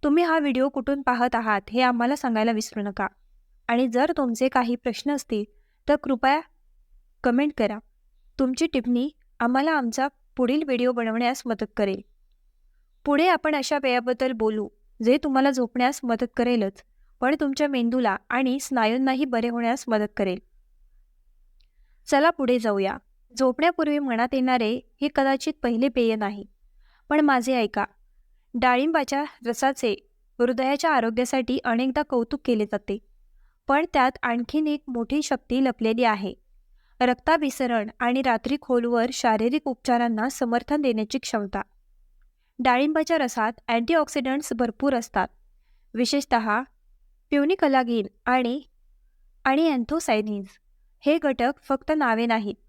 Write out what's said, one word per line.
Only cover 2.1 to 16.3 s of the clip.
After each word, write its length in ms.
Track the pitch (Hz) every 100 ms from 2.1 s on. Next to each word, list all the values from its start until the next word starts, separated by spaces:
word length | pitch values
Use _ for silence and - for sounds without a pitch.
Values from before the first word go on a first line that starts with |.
| 285
सांगायला 360 | 254 220 220
विसरू 300 | 220 214 -
नका. 240 | 202 196 196 _ _ _ _ _ -
आणि 200 | 233 254
जर 240 | 240 302 339
तुमचे 320 | 262 226 262
काही 260 | 262 240 240
प्रश्न 400 | - - 285 285
असतील, 280 | - 214 208 _ _ _ -
तर 80 | 294
कृपया 440 | - 262 269 294 330 _ _ _ _ - _ _
कमेंट 280 | 247 240 294 -
करा. 220 | 214 214 _ _ _ _ _ -
तुमची 280 | 262 262 320
टिप्पणी 420 | 269 240 240 277 _ _ _
आम्हाला 320 | 233 254 302
आमचा 360 | 311 240 220 277 _ _ -
पुढील 280 | 247 294
व्हिडिओ 280 | 302 247 247
बनवण्यास 520 | 240 226 226 240 262 240
मदत 260 | 220 220 -
करेल. 240 | 202 196 - _ _ _ _ _ _ _ _ _ -
पुढे 220 | 285 349
आपण 280 | 330 311 302
अशा 220 | 262 294
पेयाबद्दल 540 | 269 247 240 247 262
बोलू, 360 | 233 220 214 202 _ _ _
जे 140 | 226 277
तुम्हाला 280 | 302 262 277
झोपण्यास 480 | 262 240 247 247 285
मदत 300 | 247 226 240